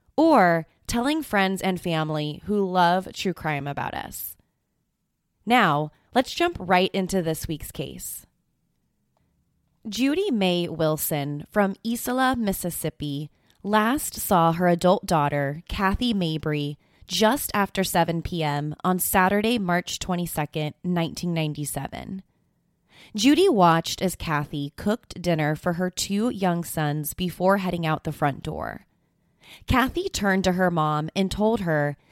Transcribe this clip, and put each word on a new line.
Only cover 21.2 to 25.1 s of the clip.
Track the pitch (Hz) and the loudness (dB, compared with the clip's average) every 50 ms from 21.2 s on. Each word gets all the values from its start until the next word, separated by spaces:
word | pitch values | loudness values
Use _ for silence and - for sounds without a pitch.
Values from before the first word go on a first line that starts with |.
| - 175 170 | -4 -4 -2
ninety-seven. | 165 160 151 147 147 147 143 - 139 135 - - - 62 - 190 190 - _ _ _ _ _ _ _ _ _ _ _ _ _ _ - - - - | -2 -2 -2 -4 -6 -8 -6 -6 -8 -8 -8 -10 -10 -12 -10 -12 -14 -14 _ _ _ _ _ _ _ _ _ _ _ _ _ _ -20 -20 -12 -4
Judy | 214 202 269 294 302 381 392 | 2 4 4 6 6 6 4
watched | 302 202 180 170 165 165 165 - - - - | 6 6 6 6 6 4 2 -2 -4 -4 -4
as | 185 - | -4 -4
Kathy | - - 170 160 147 147 - - 147 143 143 - | -4 -4 -2 -2 -2 -2 -4 -6 -6 -6 -8 -8
cooked | - - 208 208 240 _ - | -6 -2 -2 -2 -2 _ -12